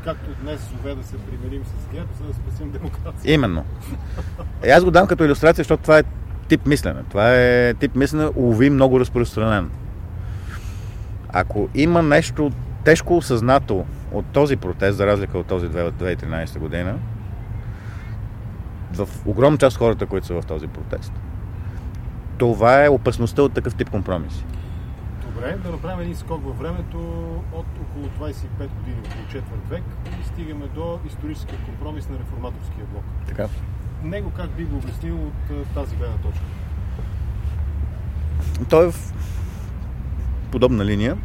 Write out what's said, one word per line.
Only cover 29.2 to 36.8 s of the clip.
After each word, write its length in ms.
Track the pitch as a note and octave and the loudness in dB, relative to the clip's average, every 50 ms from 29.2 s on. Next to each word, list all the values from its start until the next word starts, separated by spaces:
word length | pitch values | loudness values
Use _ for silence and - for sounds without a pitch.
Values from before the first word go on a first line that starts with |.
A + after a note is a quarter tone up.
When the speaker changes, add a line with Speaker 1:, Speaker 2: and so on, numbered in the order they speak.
| - - | -10 -10
Speaker 1:
четвърт 380 | - - G#2 - - A2+ - - | -8 -8 -8 -8 -8 -10 -8 -8
век, 140 | G2+ F#2+ - - - - - - - - | -8 -8 -8 -8 -10 -10 -8 -8 -8 -6
и 60 | - - | -6 -6
стигаме 380 | - E3+ E3+ D#3 D#3 D3 D3 C#3 - | -6 -8 -8 -8 -8 -8 -8 -8 -8
до 240 | D3+ E3 E3+ E3+ E3+ - D3+ | -6 -6 -6 -6 -6 -8 -10
историческия 500 | - - - D3+ D#3 D3 - - - - - | -10 -8 -8 -8 -6 -8 -8 -8 -8 -8 -8
компромис 440 | - - - - - G3+ G3 F#3+ - | -8 -8 -8 -8 -8 -8 -8 -8 -8
на 100 | - - | -8 -8
реформаторския 640 | - - - - - B2 - - - - - - - | -8 -8 -8 -8 -8 -8 -8 -8 -8 -8 -8 -8 -8
блок. 180 | - - G2+ - - - - - - | -8 -8 -8 -8 -8 -8 -8 -6 -6
Speaker 2:
Така. 200 | - - G#2 G2+ - - - - - - - - - - - | -4 -4 -4 -4 -4 -6 -6 -8 -8 -8 -8 -8 -8 -6 -6
Speaker 1:
Него 280 | D#3 F3+ G#3 G3+ F#3 - | -6 -4 -4 -6 -6 -6
как 140 | - F3+ - | -6 -6 -6
би 140 | - E3 E3+ | -6 -6 -4
го 120 | D#3+ D3+ C#3 | -4 -4 -4
обяснил 380 | C3 - - - - E3+ E3+ | -4 -6 -6 -6 -6 -4 -4
от, 180 | E3 D#3 D#3 D3 - - - | -4 -4 -6 -6 -6 -6 -6
а, 220 | C#3+ - - - - - | -6 -6 -6 -4 -4 -4
тази 140 | C#3 - - | -4 -4 -4
гледна 200 | - B2 A#2+ - - | -4 -2 -2 -2 -2
точка? 260 | - B2+ - - - - - - - - - - | -2 -2 -4 -4 -6 -6 -8 -8 -8 -6 -6 -6